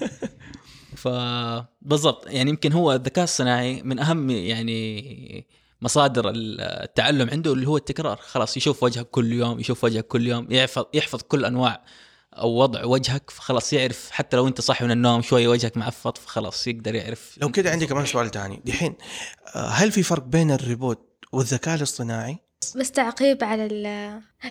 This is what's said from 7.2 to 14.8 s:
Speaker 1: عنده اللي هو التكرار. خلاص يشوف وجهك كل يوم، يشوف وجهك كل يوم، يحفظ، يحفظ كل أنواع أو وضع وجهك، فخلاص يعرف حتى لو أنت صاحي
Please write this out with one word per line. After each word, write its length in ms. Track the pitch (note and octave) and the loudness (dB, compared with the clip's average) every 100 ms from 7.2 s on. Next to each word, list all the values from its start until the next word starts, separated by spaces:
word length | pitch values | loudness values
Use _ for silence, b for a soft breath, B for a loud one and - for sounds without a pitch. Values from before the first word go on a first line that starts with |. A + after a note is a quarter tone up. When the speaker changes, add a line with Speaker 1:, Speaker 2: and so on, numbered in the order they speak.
| A#2 | 2
Speaker 1:
عنده 240 | D3 D#3+ | 0 0
اللي 140 | C3 C3 | 0 2
هو 100 | D3+ | 0
التكرار. 400 | - D#3 D#3 G#2+ | -2 -4 -4 -6
خلاص 400 | - C3 A2 C3+ | -4 -2 -2 0
يشوف 260 | D3+ C#3 | 0 2
وجهك 260 | B2 A#2+ A#2+ | 2 0 -2
كل 240 | - A#2 | 0 2
يوم، 260 | A#2+ A#2+ A#2 | 2 0 -2
يشوف 240 | A#2 A#2+ | -4 0
وجهك 240 | A#2+ A2 A2 | 0 0 0
كل 200 | B2 A#2+ | 0 0
يوم، 200 | A#2+ A#2+ | -2 0
يحفظ، 360 | B2+ C3 - - | 2 2 0 -2
يحفظ 280 | D3+ - B2+ | -2 -2 -4
كل 240 | - D3+ A2+ | -2 0 2
أنواع 380 | B2 B2 - B B B B B | 2 0 0 B B B B B
أو 160 | - A#2 | -4 0
وضع 360 | A#2 C3+ A#2 - | 4 4 2 2
وجهك، 440 | C3 B2+ C#3 - | 2 2 -4 -6
فخلاص 440 | - - C3 - | -8 -2 0 2
يعرف 380 | D3 B2+ A#2+ - | 2 0 -2 -8
حتى 260 | - C#3 B2+ | -6 0 2
لو 100 | C3 | 2
أنت 140 | B2+ | 2
صاحي 240 | - B2+ | 0 2